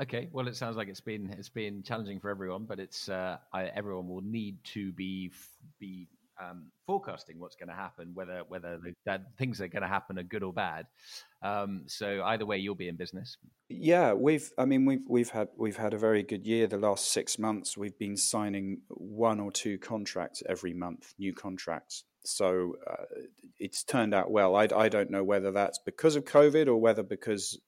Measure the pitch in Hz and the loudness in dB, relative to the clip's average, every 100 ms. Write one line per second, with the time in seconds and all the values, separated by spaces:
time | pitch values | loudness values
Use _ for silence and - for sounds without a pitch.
0 | 131 120 170 135 123 117 117 113 98 95 | -6 -6 -6 -6 -6 -4 -6 -6 -8 -8
1 | - 107 98 98 95 113 104 101 - 113 | -8 -8 -8 -10 -10 -8 -6 -8 -6 -6
2 | 101 95 101 98 92 92 110 95 92 - | -6 -6 -6 -4 -6 -6 -8 -10 -10 -10
3 | - 92 92 85 _ 95 92 101 101 92 | -6 -4 -4 -6 _ -6 -4 -6 -6 -6
4 | 90 92 101 113 104 98 - 107 98 90 | -8 -8 -6 -6 -6 -10 -10 -8 -6 -6
5 | 95 95 90 - - _ 156 - 101 92 | -6 -6 -8 -12 -20 _ -20 -18 -14 -14
6 | 87 _ _ - 90 90 78 _ - 196 | -16 _ _ -16 -14 -16 -18 _ -2 -2
7 | 196 85 - 82 87 - 87 87 92 - | -2 -12 -12 -16 -16 -14 -12 -10 -10 -12
8 | 85 90 90 90 82 90 85 85 87 87 | -12 -10 -8 -8 -8 -10 -8 -10 -12 -8
9 | - 95 95 - 131 101 92 101 92 98 | -4 -4 -6 -6 -4 -4 -6 -4 -2 -2
10 | - 92 87 110 95 87 92 80 - _ | -4 -8 -6 -6 -4 -4 -4 -4 -12 _
11 | - - - _ 98 101 101 95 67 - | -18 -18 -18 _ -4 -2 -2 -6 -10 -6
12 | 101 98 92 113 107 101 98 92 87 85 | -4 -2 0 0 0 -2 -2 -4 -6 -6
13 | 90 92 127 - 123 _ - - 156 175 | -8 -10 -12 -16 -20 _ -14 0 4 6
14 | 139 101 135 156 - - 131 135 135 131 | 6 4 4 2 0 0 4 6 6 4
15 | - 123 117 113 104 - 110 101 107 104 | 2 2 2 0 -4 -2 -2 0 -2 2
16 | 110 107 101 104 110 113 107 101 104 98 | 4 4 2 -2 2 4 4 4 2 2
17 | - - - - 110 104 - - 101 - | 0 0 0 -2 0 -2 -4 -6 -8 -6
18 | 101 101 - 113 104 98 98 98 - - | -4 0 0 0 0 -2 -4 -6 -10 -14
19 | 95 107 113 107 104 - 110 98 - 110 | -8 2 2 2 -2 -4 -2 -4 -4 -6
20 | 101 92 87 - - 92 90 85 90 85 | -4 -4 -6 -6 -4 -2 -2 -4 -6 -8
21 | - - 98 82 101 92 - 80 - - | -14 -8 -6 -6 -8 -8 -6 -6 -8 -16
22 | - _ - - 95 92 90 - 50 50 | -16 _ -6 0 2 2 0 -4 -8 -10
23 | - - - _ - - 101 - - 131 | -10 -12 -14 _ -20 -12 -8 -8 -2 0
24 | 110 101 90 104 95 98 110 107 110 104 | 2 2 4 4 6 6 6 6 4 4
25 | 98 98 95 101 98 98 101 - - - | 2 0 2 2 2 2 0 -2 -10 2
26 | 160 147 139 147 147 151 139 113 113 107 | 4 4 6 10 10 10 6 6 6 6
27 | 98 101 113 101 - - | 2 -4 -2 -2 -4 -10